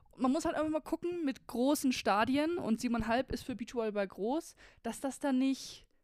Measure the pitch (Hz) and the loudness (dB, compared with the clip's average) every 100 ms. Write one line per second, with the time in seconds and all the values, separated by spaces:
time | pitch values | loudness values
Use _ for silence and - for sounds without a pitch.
0 | - - 247 294 320 - 311 311 - 320 | -18 0 2 2 2 0 0 -2 -2 -4
1 | 349 349 294 - - 233 262 302 269 254 | -2 -2 -2 -4 -6 0 2 4 2 0
2 | 233 196 226 277 311 349 - 220 247 233 | 2 2 4 2 2 0 0 0 0 0
3 | 226 233 262 233 - 233 233 247 220 202 | 2 0 0 -6 -6 -8 -6 -2 -2 0
4 | 196 - 208 302 - - - - 233 226 | -2 -2 -2 -2 -4 -12 -20 -12 -10 -6
5 | 269 - 294 254 269 269 - - - _ | -6 -2 0 2 2 0 -4 -16 -20 _